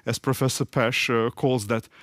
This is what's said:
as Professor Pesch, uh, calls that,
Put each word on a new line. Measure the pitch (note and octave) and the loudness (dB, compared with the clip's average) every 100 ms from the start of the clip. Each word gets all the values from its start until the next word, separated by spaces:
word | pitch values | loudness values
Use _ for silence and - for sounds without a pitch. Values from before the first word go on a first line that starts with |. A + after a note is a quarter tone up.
| - | -6
as | A#2+ | -4
Professor | - C3 B2+ - B2+ | -2 0 0 -2 -2
Pesch, | - A#2 - - | 0 2 2 0
uh, | A#2 A2+ | 2 0
calls | - C3+ B2+ G2+ | 0 0 0 0
that, | A2+ - - | -4 -4 -16